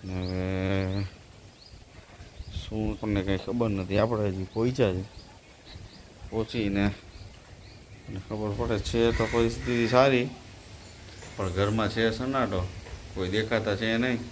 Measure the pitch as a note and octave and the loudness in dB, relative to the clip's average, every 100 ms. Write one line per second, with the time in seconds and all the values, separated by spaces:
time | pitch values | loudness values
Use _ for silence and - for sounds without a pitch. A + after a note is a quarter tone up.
0 | F#2 F#2 F2+ F#2 F#2 F#2+ F#2+ F#2+ F#2+ G2 | -6 -4 -2 -2 -2 0 0 0 0 -2
1 | F#2+ - - - - - - - - - | -4 -8 -20 -20 -20 -20 -20 -20 -20 -20
2 | - - - - - - - G#2+ G#2+ G#2 | -20 -20 -18 -14 -8 -8 -4 -2 -2 -2
3 | G#2+ G2+ F#2+ F#2+ - A#2+ A2+ G2 F#2+ G2 | 2 2 2 0 0 0 2 2 2 4
4 | A2+ A2 G#2 F#2+ F#2 A2 B2 C3 A2 F#2 | 4 4 0 0 -4 0 0 4 4 4
5 | G2+ - - - - - - - - - | -4 -12 -18 -20 -20 -20 -18 -16 -16 -18
6 | - - - A2 A2 A#2+ G2+ G2+ G2+ G2+ | -20 -16 -6 -4 -2 0 0 4 2 0
7 | - - - - - - - - - - | -14 -18 -18 -18 -20 -20 -18 -20 -18 -18
8 | - G2+ - G#2+ G#2+ G2+ A#2 G#2+ - A#2 | -10 -10 -8 -4 -4 -2 0 0 2 4
9 | A#2 A2 A2 A#2 A2+ A2+ B2+ A#2+ A2+ B2 | 4 4 2 4 2 0 0 2 6 8
10 | C3+ B2+ B2 - - - - - - - | 8 6 0 -6 -16 -18 -18 -18 -18 -18
11 | - - - - F#2+ F2 G2+ A2 G#2 A2+ | -18 -16 -14 -6 -2 2 2 2 2 2
12 | A2+ A2+ B2+ C3+ A2+ F#2+ F#2 - - - | 2 2 0 0 2 0 -2 -8 -12 -14
13 | - F#2+ F#2 G2+ A2 A2+ G#2 G2+ A2+ A2+ | -10 -4 0 0 2 2 2 0 2 2
14 | B2+ A#2 - | 2 -2 -4